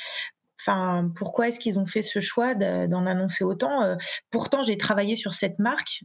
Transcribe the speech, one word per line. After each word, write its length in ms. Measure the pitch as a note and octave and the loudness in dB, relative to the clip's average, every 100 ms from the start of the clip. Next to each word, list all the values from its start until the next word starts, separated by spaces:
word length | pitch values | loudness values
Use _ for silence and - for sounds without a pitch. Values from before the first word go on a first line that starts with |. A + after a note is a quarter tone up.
| - - - - _ _ | -6 -4 -6 -12 _ _
enfin, 520 | - G3 F#3 F3+ F3 E3+ | 0 0 2 2 0 -2
pourquoi 320 | G3 - A#3 | -4 2 0
est-ce 100 | A#3 | 0
qu'ils 180 | A#3 G3 | 0 0
ont 80 | F#3+ | 0
fait 160 | A3 | 0
ce 180 | G#3+ G#3 | -2 -2
choix 360 | F3 - A#3+ A#3+ | 0 0 0 2
de, 320 | F#3+ F3+ F3 | 0 2 2
d'en 180 | F3+ F3+ | 2 2
annoncer 380 | F#3 F#3+ - | 2 0 0
autant ? 400 | F#3 F#3+ C4+ C#4 | 0 0 0 2
Euh, 120 | G3+ F3+ - - - | 2 0 -4 -8 -4
pourtant, 320 | A#3 A#3 C#4 | -4 0 0
j'ai 140 | A#3+ G#3 | 2 0
travaillé 380 | - G3+ G3+ A3+ | 2 2 2 0
sur 200 | G#3 F3 | -4 -2
cette 240 | G3 - | -4 0
marque, 440 | G#3 C#4+ - - | 0 0 -4 -8